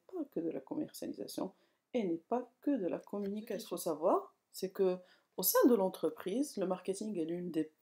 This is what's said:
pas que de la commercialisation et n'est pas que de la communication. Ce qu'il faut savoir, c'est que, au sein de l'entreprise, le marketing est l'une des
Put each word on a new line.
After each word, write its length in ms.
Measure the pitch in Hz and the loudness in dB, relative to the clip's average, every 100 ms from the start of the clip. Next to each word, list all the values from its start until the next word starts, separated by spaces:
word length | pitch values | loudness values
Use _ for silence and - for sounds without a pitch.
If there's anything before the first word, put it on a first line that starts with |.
| - | -8
pas 120 | 370 294 | -8 -6
que 80 | - | -4
de 100 | 165 | -4
la 100 | 160 | -4
commercialisation 920 | - - - - 175 - - - 190 - _ _ _ | -6 -6 -6 -6 -8 -8 -8 -6 -6 -8 _ _ _
et 80 | 247 | -2
n'est 140 | 196 165 | 0 -2
pas 340 | - 240 247 _ | -2 -4 -4 _
que 100 | - | -2
de 160 | 277 175 | 0 0
la 100 | 175 | -2
communication. 600 | - 202 202 208 214 202 | -4 -6 -4 -4 -4 -6
Ce 40 | |
qu'il 40 | - | -6
faut 80 | 175 | -6
savoir, 580 | 175 147 170 339 392 _ _ | -2 0 4 2 0 _ _
c'est 220 | - 185 | -6 -4
que, 260 | 190 190 180 - - _ - | 2 2 2 -4 -20 _ -4
au 80 | |
sein 240 | 185 494 349 | 2 6 8
de 80 | 240 | 8
l'entreprise, 800 | 190 - 160 156 - 214 285 - | 4 2 -2 -2 -4 -2 -2 -2
le 100 | 185 | -2
marketing 500 | 185 - 190 214 185 | -2 -2 -4 -4 -4
est 80 | |
l'une 280 | 160 175 180 | -2 -4 -4
des 180 | 165 156 _ | -2 -2 _